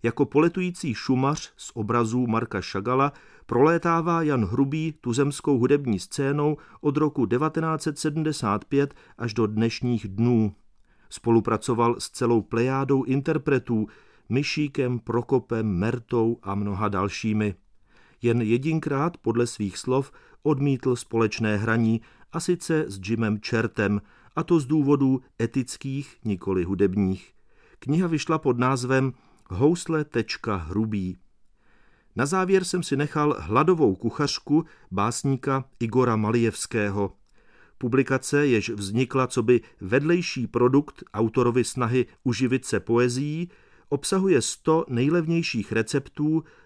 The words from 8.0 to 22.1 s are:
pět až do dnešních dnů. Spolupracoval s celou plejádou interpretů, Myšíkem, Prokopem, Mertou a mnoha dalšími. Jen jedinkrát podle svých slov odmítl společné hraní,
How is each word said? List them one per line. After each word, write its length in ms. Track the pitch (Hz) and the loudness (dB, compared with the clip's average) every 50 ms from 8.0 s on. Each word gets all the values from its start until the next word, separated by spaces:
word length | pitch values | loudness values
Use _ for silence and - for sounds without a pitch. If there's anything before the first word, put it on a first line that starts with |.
| - 156 147 160 156 156 147 - - 107 101 104 - | -6 -4 -4 -2 -4 -4 -4 -2 -2 -2 -2 -2 -2
pět 280 | _ 139 139 139 139 - - - _ _ | _ 0 0 0 0 -4 -18 -20 _ _
až 160 | - 117 117 107 | -8 -8 -6 0
do 140 | 120 113 | 0 0
dnešních 600 | 104 107 107 113 113 110 - - 123 120 110 - | 0 2 0 0 0 0 -2 -2 -2 -2 -2 -4
dnů. 480 | 98 95 98 117 120 123 113 110 104 - _ _ - _ _ _ _ _ _ _ _ | -6 -2 0 2 4 4 4 2 0 -2 _ _ -20 _ _ _ _ _ _ _ _
Spolupracoval 840 | - - - 113 117 117 - 113 113 104 - - 120 110 120 117 117 - | -18 -6 0 4 4 4 4 2 -2 -2 -2 -2 0 2 2 2 2 0
s 100 | - - | -6 -12
celou 320 | _ - 127 117 117 110 | _ -2 0 2 2 2
plejádou 600 | 101 - - 113 120 131 135 135 135 131 143 135 131 | 0 0 -2 0 0 0 0 -2 0 0 0 0 2
interpretů, 840 | 117 135 139 135 - 156 151 135 156 139 127 120 - 120 110 107 104 - - _ _ _ _ _ _ | 0 -2 -2 0 -2 -4 -2 0 0 0 0 0 -2 -2 -2 -2 -4 -8 -20 _ _ _ _ _ _
Myšíkem, 720 | - 131 147 - - 151 151 143 139 - 131 123 123 117 | -2 -2 -2 -2 -2 -2 -4 -4 -2 -4 -2 -2 -2 -4
Prokopem, 680 | _ - 113 120 120 - 135 127 - _ 117 110 110 | _ -4 -4 -4 0 0 0 0 0 _ -4 -2 -2
Mertou 720 | 110 98 85 98 113 123 123 117 _ 123 120 110 113 117 - - | 0 0 0 0 -2 -2 -4 -6 _ 0 0 2 0 0 -4 -6
a 120 | 98 98 | -6 -4
mnoha 320 | 101 104 101 101 92 107 | -4 -2 -4 -4 -2 -2
dalšími. 680 | 104 101 92 95 101 - - - 110 107 107 107 104 95 _ _ _ _ - _ _ _ - _ _ _ _ | -2 -2 -2 -2 -2 -4 -4 -4 -2 0 0 0 -2 -4 _ _ _ _ -20 _ _ _ -20 _ _ _ _
Jen 200 | - 117 117 123 | -2 0 0 2
jedinkrát 760 | 117 107 117 123 135 160 160 160 143 147 143 135 147 170 175 | 2 2 0 0 2 0 -2 -2 -2 -2 -2 -2 -2 -2 -4
podle 300 | - _ 117 113 117 120 | -4 _ -2 0 0 0
svých 300 | 117 - - 104 98 - | -2 -2 -6 -6 -6 -6
slov 340 | - - 127 127 135 135 - - - _ _ - _ _ | -8 -4 -2 -2 -2 -2 -4 -12 -20 _ _ -20 _ _
odmítl 520 | 151 151 135 139 143 135 123 - 131 123 | 0 0 2 2 0 0 0 0 -2 -2
společné 640 | 117 - _ - 113 113 107 - - 113 107 107 | -2 -4 _ 0 2 2 2 0 0 0 0 0
hraní, 440 | 101 107 110 113 117 117 110 113 113 - - | 0 0 0 2 2 4 2 2 0 -2 -8